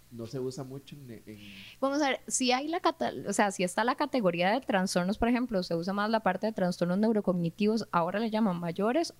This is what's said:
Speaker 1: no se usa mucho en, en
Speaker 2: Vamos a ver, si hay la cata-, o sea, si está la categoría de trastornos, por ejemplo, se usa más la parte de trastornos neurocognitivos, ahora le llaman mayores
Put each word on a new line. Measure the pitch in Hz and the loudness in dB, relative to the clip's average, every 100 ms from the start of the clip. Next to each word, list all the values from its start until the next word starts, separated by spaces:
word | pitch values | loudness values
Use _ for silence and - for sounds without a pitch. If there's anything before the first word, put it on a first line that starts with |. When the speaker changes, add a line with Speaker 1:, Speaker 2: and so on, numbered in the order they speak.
| - | -18
Speaker 1:
no | 117 113 | -14 -10
se | 135 | -6
usa | 127 131 131 | -6 -8 -10
mucho | 135 - 143 | -12 -16 -18
en, | 131 107 - | -16 -18 -16
en | 104 101 98 - - | -18 -18 -18 -18 -4
Speaker 2:
Vamos | 269 285 | -2 0
a | 277 | 0
ver, | 240 - | -2 -4
si | - 254 | -2 2
hay | 247 311 | 0 0
la | 339 | 0
cata-, | 330 - - 120 202 | 0 0 -4 -6 -2
o | |
sea, | 202 208 | 0 2
si | 185 | 2
está | 185 - 233 | -2 0 0
la | 247 | 0
categoría | 294 262 185 170 180 | 0 0 2 2 2
de | 240 | 2
trastornos, | - 196 190 185 180 220 | 0 0 2 0 0 0
por | 233 | 2
ejemplo, | 240 247 196 | 2 0 -2
se | 180 170 | 0 -2
usa | 180 | -2
más | 202 214 | -2 0
la | 226 | 2
parte | 196 185 214 | 2 0 0
de | |
trastornos | 220 180 - 175 185 | 0 0 2 0 4
neurocognitivos, | 220 214 196 180 170 - 208 226 - | 4 4 2 2 0 2 2 2 0
ahora | 175 170 196 | 0 0 0
le | 226 | 0
llaman | 214 220 175 | 2 2 0
mayores | 175 170 208 277 339 | -2 0 2 2 0